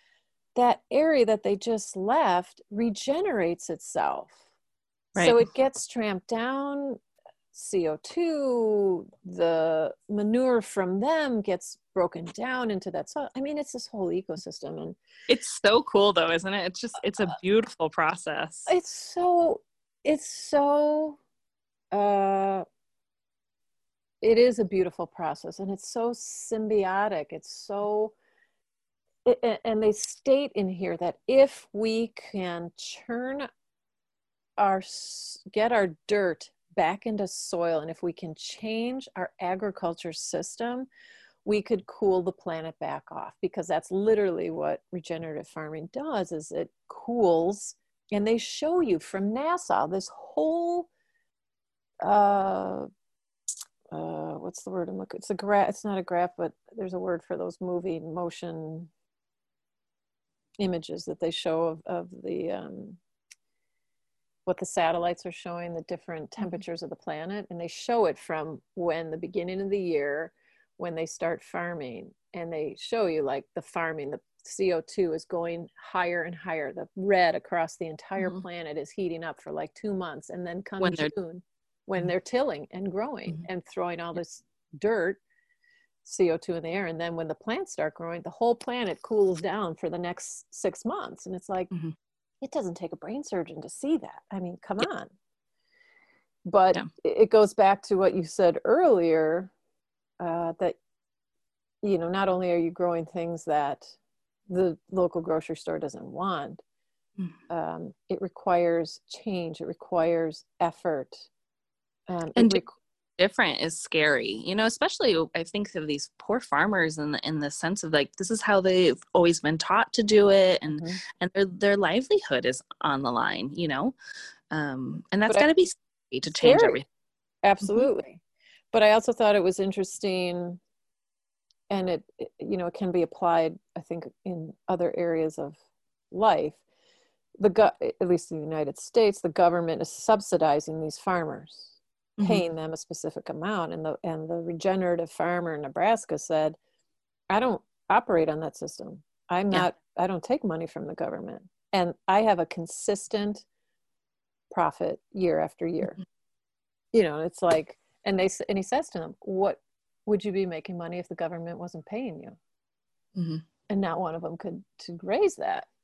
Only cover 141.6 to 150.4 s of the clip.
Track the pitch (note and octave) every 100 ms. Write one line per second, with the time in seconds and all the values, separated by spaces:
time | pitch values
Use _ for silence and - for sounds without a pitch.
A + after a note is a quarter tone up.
141.6 | - _ _ _ _ - G3 G#3 E3+ D#3+
142.6 | D#3+ D#3+ - E3 D#3+ - - - F3 F#3
143.6 | E3 E3 D#3+ - F3 D#3+ D#3 E3+ E3+ E3
144.6 | F#3+ F#3+ F3+ F3 E3 - E3+ F3 F3 D3+
145.6 | D3 - F#3 A3+ - D3 - D#3 D#3 D#3
146.6 | _ _ _ _ _ _ - G3 B3+ F#3+
147.6 | - _ - G3+ - F3 D#3+ D3+ D#3 -
148.6 | D#3 - - F3 _ _ - F3 G3+ F#3
149.6 | F3+ - _ - F#3 F3+ - C#4